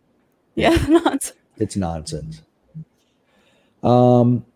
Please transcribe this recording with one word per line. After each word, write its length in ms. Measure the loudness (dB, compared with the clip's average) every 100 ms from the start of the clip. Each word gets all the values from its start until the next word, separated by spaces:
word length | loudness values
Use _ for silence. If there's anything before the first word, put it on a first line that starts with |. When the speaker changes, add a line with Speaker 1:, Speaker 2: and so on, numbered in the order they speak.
| _ _ _ _ _ -4
Speaker 1:
Yeah. 220 | 0 0
Speaker 2:
Yeah, 100 | 2
<laughs> 20 |
nonsense. 440 | 0 0 -4 -8 -16 _ -8
Speaker 1:
It's 180 | -6 -6
nonsense. 680 | -6 -8 -10 -12 -14 -18 _ _ _ -20 -20 _ _ _ _ _ _ _ _ _
Um, 600 | 0 4 4 4 2 0 -6